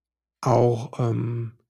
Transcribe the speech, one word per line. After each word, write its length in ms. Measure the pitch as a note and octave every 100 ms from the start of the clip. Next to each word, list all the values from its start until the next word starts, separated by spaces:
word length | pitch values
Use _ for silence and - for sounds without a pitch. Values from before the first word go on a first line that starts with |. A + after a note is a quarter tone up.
| _ _ _ _
auch, 560 | C3 A#2 A#2+ A#2 A#2 -
ähm, 540 | A#2+ A#2 A#2 A#2+ A#2 - _